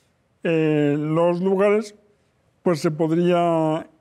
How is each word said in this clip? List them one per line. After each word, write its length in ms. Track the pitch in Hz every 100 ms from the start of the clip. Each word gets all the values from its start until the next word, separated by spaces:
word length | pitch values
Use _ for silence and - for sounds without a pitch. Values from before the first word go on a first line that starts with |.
| _ _ _ _
eh, 540 | 180 165 156 151 147 147
los 400 | 151 160 175 175
lugares, 560 | 190 190 208 208 233 - _ _ _ _ _ _
pues 200 | 185 156
se 100 | 170
podría 960 | 151 160 165 175 175 175 165 156 160 - _